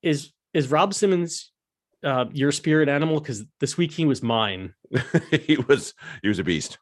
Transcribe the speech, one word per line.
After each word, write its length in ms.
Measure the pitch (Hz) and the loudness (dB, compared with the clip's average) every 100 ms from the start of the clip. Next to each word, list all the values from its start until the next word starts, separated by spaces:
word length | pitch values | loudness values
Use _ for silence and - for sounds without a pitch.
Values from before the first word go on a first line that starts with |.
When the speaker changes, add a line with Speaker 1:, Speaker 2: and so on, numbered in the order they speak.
Speaker 1:
Is, 300 | 180 147 - _ _ | 0 -2 -4 _ _
is 160 | 160 131 | -2 2
Rob 240 | 151 202 | 2 2
Simmons, 580 | 196 202 185 170 - - _ _ _ _ _ | 2 2 2 0 -6 -14 _ _ _ _ _
uh, 220 | 147 131 123 | -2 0 -2
your 200 | 143 139 | 0 0
spirit 360 | 147 160 156 147 | 0 2 4 4
animal? 320 | 143 160 156 | 2 0 -2
'Cause 240 | 151 110 107 _ | -4 -10 -12 _
this 160 | - - | -4 -2
week 160 | 170 | -2
he 120 | 151 | 0
was 180 | 156 123 | 0 0
mine. 520 | 117 113 107 92 92 - _ | 0 0 0 -4 -10 -14 _
Speaker 2:
<laughs> 400 | 123 - 165 - 156 - | -4 0 -2 0 -2 2
He 100 | 151 | 0
was, 380 | 123 139 - - - - | 4 2 2 -16 -18 -4
he 60 | 101 | -2
was 100 | 95 | 0
a 60 | |
beast. 340 | 85 80 - - | 0 -2 -2 -14